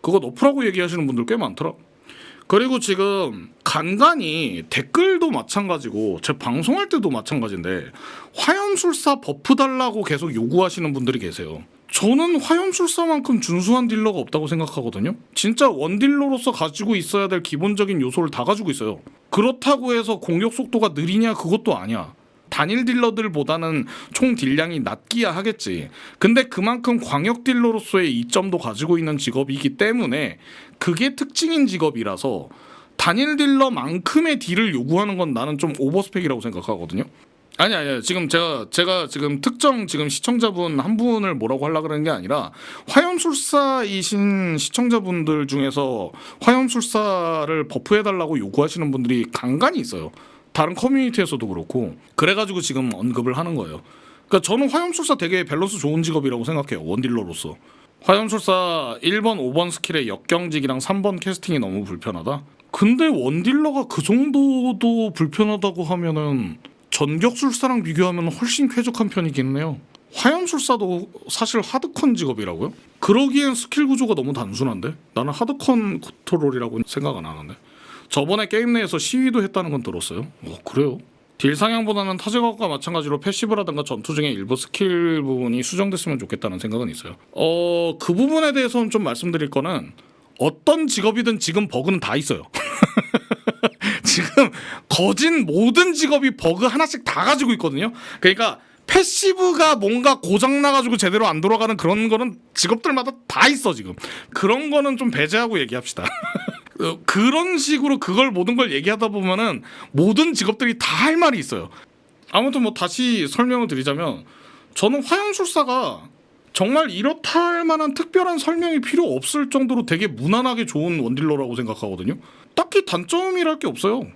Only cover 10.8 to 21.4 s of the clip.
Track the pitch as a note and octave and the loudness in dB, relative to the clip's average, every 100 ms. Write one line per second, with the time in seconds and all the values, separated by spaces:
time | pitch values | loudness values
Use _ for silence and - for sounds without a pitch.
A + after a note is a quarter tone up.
10.8 | D#3+ C#3 B2 B2+ F#2 D#2 E2+ D#2 D#2 _ | -4 -2 -2 -2 -4 -8 -10 -12 -16 _
11.8 | _ - G3+ C4 E4+ E4 - E4 F#4+ F4 | _ 0 4 4 4 0 2 2 2 0
12.8 | F4 - E4+ D4+ C4+ A#3+ - E3+ F3+ B3 | 0 0 0 0 2 0 2 -2 2 2
13.8 | B3 A3 G#3+ F#3 A#2+ D#3 D3+ E3 D#3+ - | 2 0 0 0 -2 -2 0 -2 -2 -4
14.8 | A#2 F#2+ A#2 A#3 - - G3+ A#3 C#4 D#3+ | -6 -2 -4 -4 -8 -2 -2 4 4 4
15.8 | D3+ G3 C4+ C#4+ C#4 C4 A#3+ - D#3 - | -2 2 2 4 2 0 -2 -2 -4 -2
16.8 | G#3 G#3+ E3+ G3+ G3 F3+ E3+ C#3+ F#3+ G3+ | 0 0 0 0 0 0 -2 -2 -2 0
17.8 | G3+ F3+ B2+ C3 E3 - B2 G#3 F#3+ C3 | 0 2 0 0 -2 -2 0 0 0 -2
18.8 | A2 F#2+ - - _ - A3+ C4 - C#4 | -4 -6 -12 -20 _ 2 2 2 2 2
19.8 | B3+ A#3 G#3+ G#3 - E3+ A3+ A3+ C4 A#3 | 2 0 0 -4 0 0 0 -2 -2 0
20.8 | G#3+ D3 E3 G3 A3+ A3 | 0 0 0 2 2 0